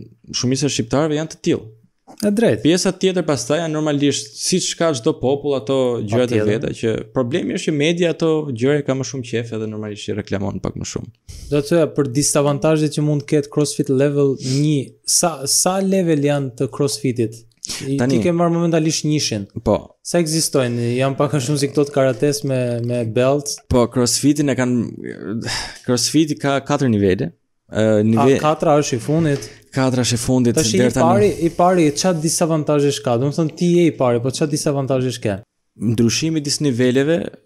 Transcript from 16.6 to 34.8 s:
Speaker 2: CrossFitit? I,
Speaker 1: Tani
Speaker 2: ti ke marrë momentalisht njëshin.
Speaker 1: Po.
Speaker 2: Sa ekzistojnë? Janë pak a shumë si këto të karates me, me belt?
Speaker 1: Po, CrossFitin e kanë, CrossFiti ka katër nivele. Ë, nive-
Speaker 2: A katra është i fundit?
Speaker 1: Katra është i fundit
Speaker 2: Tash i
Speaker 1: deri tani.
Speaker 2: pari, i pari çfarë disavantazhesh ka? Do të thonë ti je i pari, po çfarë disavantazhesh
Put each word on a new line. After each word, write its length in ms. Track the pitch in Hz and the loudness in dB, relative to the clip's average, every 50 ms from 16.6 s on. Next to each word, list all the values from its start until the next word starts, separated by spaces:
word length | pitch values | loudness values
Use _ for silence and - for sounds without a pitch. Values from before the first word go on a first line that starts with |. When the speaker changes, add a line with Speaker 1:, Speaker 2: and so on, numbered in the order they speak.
| 139 131 | -4 -4
Speaker 2:
CrossFitit? 720 | - - 147 139 - - - 135 117 120 113 107 113 - - - _ _ - - - - 151 135 | -2 -2 -2 -2 -2 -2 -2 -2 0 0 -2 -2 -4 -8 -20 -20 _ _ -10 -8 -8 -8 -6 -4
I, 80 | 139 | -2
Speaker 1:
Tani 220 | 135 123 131 139 233 | 0 2 2 2 2
Speaker 2:
ti 40 | 196 | 2
ke 140 | 180 170 | 2 2
marrë 160 | 170 175 170 170 | 2 2 2 2
momentalisht 560 | 170 170 170 160 160 156 165 151 - - 151 | 2 2 2 2 2 2 0 0 -2 0 0
njëshin. 400 | 151 147 - - 113 104 98 - - 110 - | 0 0 0 -2 -4 -4 -6 -8 -10 -4 0
Speaker 1:
Po. 160 | 110 101 - - - _ _ - | 0 0 0 -2 -6 _ _ -8
Speaker 2:
Sa 180 | - - 175 | -2 0 0
ekzistojnë? 720 | 170 156 160 160 151 - - 139 127 120 120 120 120 117 120 127 | 0 0 0 -2 -2 0 0 0 0 0 0 -2 -2 0 0 0
Janë 160 | 131 135 131 | 0 0 0
pak 180 | - 147 - - | 0 0 0 0
a 60 | 147 | -2
shumë 180 | 120 143 151 135 | -2 0 -2 0
si 140 | 139 139 - | -2 0 0
këto 140 | 151 147 143 | 0 0 0
të 80 | - | 2
karates 480 | 139 135 131 123 - 151 147 143 - - | 2 2 2 2 2 0 0 0 -2 -2
me, 160 | 135 131 127 123 120 120 117 117 | -2 -2 -2 -2 -2 -2 -4 -2
me 180 | 120 120 123 117 | -2 -2 -2 -2
belt? 500 | 113 107 123 123 131 143 147 143 - - - - - | -2 0 2 2 2 2 0 -2 -4 -10 -10 -4 0
Speaker 1:
Po, 200 | - 123 117 113 | 2 2 2 2
CrossFitin 640 | - 131 120 120 - - - 143 147 147 147 143 123 | 2 0 0 2 0 2 2 2 2 2 2 0 0
e 60 | 123 | 0
kanë, 800 | 127 123 123 120 98 - - - - 58 53 50 57 85 113 117 - 110 - - - - - - - | 0 0 0 0 -2 -4 -6 -10 -12 -12 -12 -10 -8 -8 -8 -6 -6 -6 -6 -8 -8 -10 -14 -8 -4
CrossFiti 500 | - 123 120 - - - 151 165 151 147 - | -2 0 0 0 2 2 2 2 2 0 -2
ka 200 | - 139 139 135 | -2 0 0 0
katër 320 | 131 - 147 143 143 123 110 | 0 -2 -2 0 2 2 4
nivele. 400 | 101 101 95 87 104 139 170 - _ _ _ _ _ _ _ - | 4 4 4 2 2 -2 -4 -8 _ _ _ _ _ _ _ -2
Ë, 300 | 104 110 110 110 104 107 | 0 2 4 4 4 4
nive- 320 | 110 113 110 - 131 139 | 4 4 4 6 4 4
Speaker 2:
A 40 | - | 4
katra 360 | 151 151 160 - 180 170 147 151 | 2 0 0 2 2 2 2 2
është 180 | 143 - 135 | 2 0 -4
i 40 | 113 | -4
fundit? 460 | - 139 151 165 165 151 139 123 - - - - _ _ - | -2 -2 0 0 2 0 0 -2 -4 -10 -18 -20 _ _ -2
Speaker 1:
Katra 280 | 135 131 131 123 127 120 | 0 0 2 2 0 0
është 100 | 113 123 | 0 -2
i 60 | 117 | -2
fundit 340 | - 131 127 127 120 120 - | 0 0 2 2 4 2 2
Speaker 2:
Tash 200 | 160 160 214 208 | 2 2 2 2
i 40 | 190 | 2
Speaker 1:
deri 140 | - 120 113 | 2 2 2
tani. 100 | - 165 | 2 4
Speaker 2:
pari, 260 | 165 185 208 208 190 143 - 165 | 4 4 4 4 2 2 0 -2
i 20 | 165 | -2
pari 360 | 165 - 175 180 185 175 160 147 | 2 2 2 4 4 4 4 2
çfarë 300 | 143 - - 185 180 156 151 | 2 0 0 0 0 0 -2
disavantazhesh 760 | 165 - - 180 156 165 156 143 - 147 147 143 143 135 - - | -2 -2 0 0 0 0 0 0 0 2 2 2 2 0 0 -2
ka? 140 | 131 120 117 | 0 0 0
Do 80 | 131 | 0
të 80 | 147 143 | 0 0
thonë 220 | 170 165 147 - | 0 -2 -2 -2
ti 100 | - 175 175 170 175 | 0 0 2 4 4
je 80 | 175 | 4
i 40 | 156 | 2
pari, 300 | - - 135 123 120 117 | 2 2 2 2 2 0
po 80 | 117 135 | 0 -2
çfarë 200 | 120 - 165 147 151 | -2 -2 -2 -2 -2
disavantazhesh 640 | 143 - 160 143 139 | -2 -2 -2 -2 -2